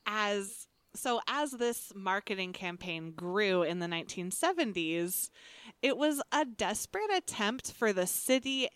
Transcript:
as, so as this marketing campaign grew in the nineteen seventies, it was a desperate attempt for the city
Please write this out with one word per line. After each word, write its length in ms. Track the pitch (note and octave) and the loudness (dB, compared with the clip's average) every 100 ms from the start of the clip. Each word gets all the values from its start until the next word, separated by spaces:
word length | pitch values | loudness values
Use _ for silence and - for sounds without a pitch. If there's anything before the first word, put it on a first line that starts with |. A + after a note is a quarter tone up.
as, 640 | - G#3+ G#3 G3+ G3 - - _ _ | -2 0 2 2 -2 -10 -16 _ _
so 280 | - C4 A#3 - | -6 0 0 0
as 260 | C4+ D4+ | 0 0
this 380 | B3 A#3+ A#3 - G#3 | 0 0 0 -8 -4
marketing 560 | F#3+ G3 - G3 F#3 | 0 0 0 -4 -4
campaign 600 | F3+ F3+ F3+ F3+ E3 E3 | -4 -6 -6 -6 -6 -6
grew 500 | D#3+ F3+ G3 G3+ F3+ | -6 -2 2 4 4
in 160 | D#3+ F3 | 4 2
the 100 | E3+ | -2
nineteen 420 | E3 - - F3+ | -4 -6 -6 -4
seventies, 1000 | - E4+ F4 B3+ F#3 D#3+ E3 F3 F#3+ - - - - A3+ - | 0 2 2 0 0 0 0 0 -2 -4 -8 -20 -20 -18 -2
it 160 | C4+ B3 | 0 2
was 240 | D4+ C#4+ - | 2 2 0
a 120 | C#4+ | 0
desperate 640 | C#4 A3 F#3+ G#3+ - F#4+ G#4+ | 0 0 -2 -2 -4 -4 0
attempt 640 | F#4 - - G#3 B3+ - | 0 0 0 0 0 -6
for 220 | - A3 | 0 2
the 120 | F#3 F3+ | 4 2
city 640 | - - C4 C4+ C4+ B3+ | 0 4 2 4 0 -2